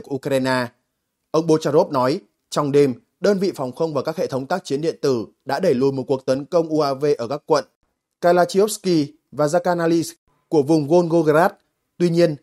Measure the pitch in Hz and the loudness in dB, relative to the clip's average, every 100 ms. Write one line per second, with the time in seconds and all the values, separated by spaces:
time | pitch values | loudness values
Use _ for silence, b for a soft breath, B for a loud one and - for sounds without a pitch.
0 | - 135 147 135 131 127 120 - _ _ | -2 -6 -4 -2 0 -2 -4 -10 _ _
1 | _ _ _ 160 165 156 160 147 190 139 | _ _ _ -2 2 0 2 2 2 0
2 | 127 180 - _ _ 160 147 143 139 120 | 0 -2 -8 _ _ -4 0 2 2 0
3 | _ _ 185 196 190 143 131 - 165 143 | _ _ -2 0 -2 -4 -8 -6 -4 -4
4 | 135 165 127 131 135 185 - 139 160 - | -6 -4 -4 -6 -6 -6 -4 -6 -4 -4
5 | 147 123 98 _ - 139 185 123 139 135 | -2 -2 -4 _ -8 -2 0 2 0 -2
6 | 127 131 - 131 143 170 165 151 143 131 | -4 -4 -2 -4 -2 -2 0 -2 -2 -2
7 | 147 143 117 147 - 147 - _ _ _ | -2 -2 -4 -6 -2 -2 -2 _ _ _
8 | _ _ 175 175 175 190 214 - 185 165 | _ _ 2 4 2 2 0 -2 -2 0
9 | 139 - _ 131 147 175 180 170 165 170 | -2 -6 _ -4 -2 0 -2 0 0 0
10 | - - _ _ - 160 135 160 139 175 | -2 -10 _ _ -2 0 2 2 2 2
11 | 170 170 156 151 190 - _ _ _ - | 2 2 2 4 2 -2 _ _ _ -2
12 | 175 165 135 147 | 0 2 2 0